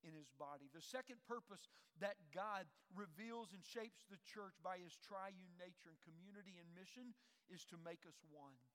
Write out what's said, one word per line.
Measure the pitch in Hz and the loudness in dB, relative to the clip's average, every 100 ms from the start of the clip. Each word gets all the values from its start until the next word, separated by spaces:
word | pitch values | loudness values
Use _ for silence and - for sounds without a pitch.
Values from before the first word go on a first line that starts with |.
| 170 | -4
in | 156 | -4
his | 139 135 | -6 -2
body. | 147 143 139 | 2 2 0
The | 156 - | -6 4
second | 254 254 247 - | 4 4 -6 2
purpose | 240 - 196 - - - 156 | 2 2 -8 -8 -16 -18 4
that | 196 151 156 | 6 6 0
God | 165 214 196 170 - - | 4 6 6 4 -6 -6
reveals | 185 196 151 226 233 208 | -2 0 0 2 2 0
and | 185 160 | -4 0
shapes | 233 226 - - | 0 0 -4 -12
the | 196 | -12
church | - 214 196 185 | -6 -4 -4 0
by | 175 185 | 2 4
his | 175 - | 0 -8
triune | - 196 190 190 185 175 | 0 2 2 0 -8 -6
nature | 180 175 170 | -6 -6 -14
in | 160 - | -12 -12
community | 160 190 202 196 180 | -10 -8 -6 -6 -8
and | 170 | -8
mission | 175 190 254 247 - - - - | -8 -6 -6 -6 -8 -14 -20 -8
is | 180 - | -6 -4
to | 170 | -4
make | 165 170 170 | -2 -2 -6
us | - 156 | -14 -12
one. | 147 139 131 127 | -10 -10 -10 -18